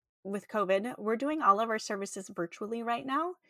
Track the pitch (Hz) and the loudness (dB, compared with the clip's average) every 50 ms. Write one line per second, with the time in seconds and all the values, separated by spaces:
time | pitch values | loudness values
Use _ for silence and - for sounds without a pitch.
0 | _ _ _ _ - 190 196 208 - - - 214 202 180 190 196 202 247 - - | _ _ _ _ -10 -6 -6 -6 -6 -2 0 0 4 4 4 4 2 0 -6 -4
1 | 214 208 226 226 269 285 311 311 262 202 196 202 226 226 220 220 - - 214 196 | -2 0 0 0 0 0 0 2 6 6 6 6 4 0 0 -2 -2 -4 -4 -4
2 | 196 196 - 202 190 - 196 - 170 170 - - 220 208 233 233 233 226 240 240 | -4 -6 -6 -8 -10 -8 -6 -4 -4 -4 -4 -8 -8 -6 -4 -4 -2 -2 -2 -2
3 | 254 269 262 285 320 359 370 - _ _ | -2 -2 0 0 0 -2 -4 -8 _ _